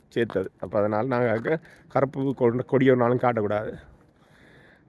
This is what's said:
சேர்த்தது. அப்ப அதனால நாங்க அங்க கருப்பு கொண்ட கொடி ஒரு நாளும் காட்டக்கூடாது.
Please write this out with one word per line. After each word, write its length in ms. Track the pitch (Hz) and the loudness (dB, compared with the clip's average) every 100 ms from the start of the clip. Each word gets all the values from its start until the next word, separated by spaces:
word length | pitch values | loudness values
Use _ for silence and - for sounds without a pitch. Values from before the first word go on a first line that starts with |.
| _ | _
சேர்த்தது. 440 | - 113 - 92 - | -4 -2 -2 -6 -8
அப்ப 200 | 95 107 | -6 -2
அதனால 280 | 104 107 127 | 0 -2 -2
நாங்க 240 | 123 123 | 0 0
அங்க 280 | 110 117 160 - - - | 0 -2 -4 -6 -20 -6
கருப்பு 460 | - 135 139 135 127 | -2 -2 -2 -4 0
கொண்ட 280 | 120 123 | 0 0
கொடி 240 | - 135 131 | 0 2 4
ஒரு 100 | 127 | 4
நாளும் 220 | 120 123 | 4 2
காட்டக்கூடாது. 600 | 123 113 101 104 110 - - - _ _ _ _ - - - _ | 0 0 -2 -2 -4 -12 -18 -20 _ _ _ _ -20 -20 -20 _